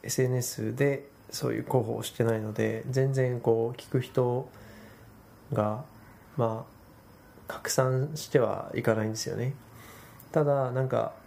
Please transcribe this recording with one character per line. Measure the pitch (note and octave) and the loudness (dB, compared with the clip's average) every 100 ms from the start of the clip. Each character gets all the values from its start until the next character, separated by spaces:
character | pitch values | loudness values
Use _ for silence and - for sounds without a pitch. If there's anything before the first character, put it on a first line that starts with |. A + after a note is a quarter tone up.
エ | - | -2
ス | - | 0
エ | B2+ | 2
ヌ | B2+ | 2
エ | |
ス | A#2+ - A2 B2 | -2 -4 -6 2
で | C#3+ C#3 - - - | 2 2 -6 -20 -14
そ | - B2+ | -6 -4
う | |
い | A2 | -4
う | - | 2
広 | C3 A2 | 2 2
報 | A2+ | -4
を | |
し | A#2 | -6
て | - | 0
な | A2+ A2+ | 0 2
い | |
の | G#2+ | -2
で、 | G#2+ A2 A2 B2 | -2 0 -2 -2
全 | B2+ C3+ | 0 2
然 | C3+ B2+ B2 | 2 2 2
こ | A#2 A2+ A#2 | 2 2 2
う、 | B2+ | -4
聞 | - | -2
く | C3 | -2
人 | A#2+ - B2 B2 - - - - - - - - - - - | 0 0 2 0 -4 -14 -20 -18 -20 -20 -20 -20 -20 -20 -4
が、 | - G#2+ A2 D3 - - - - - | 0 0 -2 -8 -18 -20 -20 -14 0
ま | A#2 A2 - | 0 0 -10
あ、 | - - - - - - - - | -20 -20 -20 -20 -20 -20 -20 -14
拡 | - - | -10 -2
散 | - C3 C3 C#3+ D#3 | 2 4 2 0 -6
し | - | 2
て | D3 | 4
は | A2 G2 - - | 4 0 -4 -2
い | |
か | A#2+ A2 | 2 2
な | |
い | G#2+ | 2
ん | |
で | A2 | -2
す | - | -4
よ | - | -2
ね。 | B2 - - - - - - - - | -4 -4 -12 -20 -20 -20 -20 -20 -2
た | D#3+ D3 | 0 2
だ、 | C#3 B2+ | 2 2
な | B2+ | 0
ん | C3 | 0
か | A#2+ A2 - | 0 -2 -6